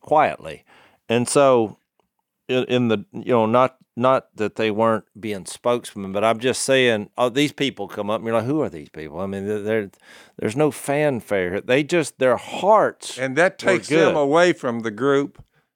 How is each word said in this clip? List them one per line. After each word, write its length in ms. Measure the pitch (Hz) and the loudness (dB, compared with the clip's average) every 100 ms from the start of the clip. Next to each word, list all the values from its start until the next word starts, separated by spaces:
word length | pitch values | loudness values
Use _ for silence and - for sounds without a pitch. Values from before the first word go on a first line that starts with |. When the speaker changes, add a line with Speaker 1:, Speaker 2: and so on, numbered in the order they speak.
Speaker 1:
quietly. 640 | - 151 127 73 - 76 _ _ _ _ - | -2 0 2 -2 -10 -18 _ _ _ _ -4
And 200 | 117 120 | -2 0
so 480 | 143 139 127 107 92 _ _ _ _ _ _ - | 4 4 4 0 -6 _ _ _ _ _ _ -6
in, 160 | 127 | -4
in 240 | - 123 120 | 0 0 2
the, 160 | 107 98 | 0 -4
you 200 | 120 110 | -10 -2
know, 140 | 123 110 | 2 4
not, 300 | 120 127 - _ - | 4 2 0 _ -2
not 380 | 127 131 - - | 0 0 -2 -6
that 200 | 104 - | -6 -2
they 140 | 110 | -2
weren't 340 | 104 113 110 - - | 0 2 0 -4 -14
being 260 | 107 101 85 | -10 -10 -12
spokesmen, 640 | - 120 120 - - 98 | -6 -2 -2 -4 -12 -8
but 120 | 95 | 0
I'm 140 | 107 113 | 0 0
just 240 | 127 117 | -2 -2
saying, 480 | - 135 127 110 104 - | 0 2 4 2 -2 -2
oh, 100 | 123 | -2
these 240 | 117 147 | 0 -2
people 340 | - 139 104 98 | -2 -6 -4 -10
come 220 | - 101 | -8 -4
up 120 | 107 | -4
and 60 | 113 | -2
you're 100 | 113 | -2
like, 100 | 113 | 0
"Who 160 | 156 | -2
are 60 | 117 | -4
these 180 | 85 71 | -8 -16
people?" 320 | - 78 76 | -16 -14 -10
I 60 | 98 | -8
mean, 200 | 98 98 | -6 -6
they're, 140 | 107 | -6
they're, 280 | 101 110 98 - _ - - - | -2 -2 -2 -10 _ -20 -20 -8
there's 180 | 107 117 | -4 0
no 140 | 151 | -2
fanfare. 920 | - - 143 151 123 - 101 90 95 | -2 -4 0 0 -2 -2 -2 -2 -4
They 220 | 92 131 | 0 0
just, 360 | 147 175 147 - | 2 0 -2 0
their 180 | 131 110 | 2 2
hearts 840 | - - 180 214 139 - - - | -2 -2 4 6 4 0 -10 -8
Speaker 2:
And 180 | 131 131 | -4 0
that 260 | 180 - | 0 0
Speaker 1:
were 100 | 120 | 0
Speaker 2:
takes 160 | 120 98 | 0 2
them 260 | 151 147 | 2 4
Speaker 1:
good. 60 | 151 | 2
Speaker 2:
away 320 | 143 156 180 | 2 4 4
from 280 | 165 135 117 | 2 -4 -4
the 100 | 113 | -6
group 500 | 104 135 139 139 - - _ _ | -2 0 0 0 -8 -20 _ _